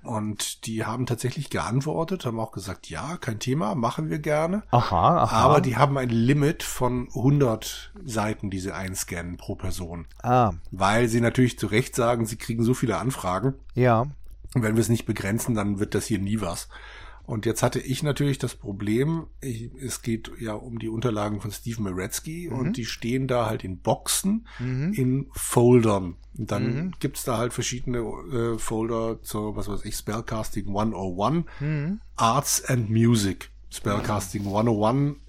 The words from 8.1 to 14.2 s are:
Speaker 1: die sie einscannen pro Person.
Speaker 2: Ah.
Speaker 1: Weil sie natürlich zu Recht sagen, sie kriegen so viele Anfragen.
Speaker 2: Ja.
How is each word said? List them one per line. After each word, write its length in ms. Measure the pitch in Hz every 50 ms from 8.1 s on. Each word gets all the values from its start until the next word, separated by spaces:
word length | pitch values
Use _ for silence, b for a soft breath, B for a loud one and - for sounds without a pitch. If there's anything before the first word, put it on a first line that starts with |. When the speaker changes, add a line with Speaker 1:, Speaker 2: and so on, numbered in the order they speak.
| 113 110 104 107 107 - - 101
Speaker 1:
die 100 | 92 95
sie 120 | 90 95 -
einscannen 600 | 80 95 95 95 - - - 92 87 85 87 90 -
pro 180 | - - 101
Person. 520 | - - 90 - - 92 80 85 87 80 - - - -
Speaker 2:
Ah. 300 | 117 123 127 123 107 90 82 - -
Speaker 1:
Weil 380 | - 90 95 95 104 117 123 113
sie 100 | 110 120
natürlich 400 | 117 117 113 - 127 120 - -
zu 80 | - 101
Recht 260 | 101 110 131 - -
sagen, 320 | - 120 117 120 117 113
sie 120 | 110 113 -
kriegen 260 | - - 117 113 117
so 100 | 113 127
viele 240 | - - 120 101 90
Anfragen. 580 | 98 123 135 - - 90 90 95 101 135 135 - - - -
Speaker 2:
Ja. 300 | 120 127 123 117 110 120 147 143 -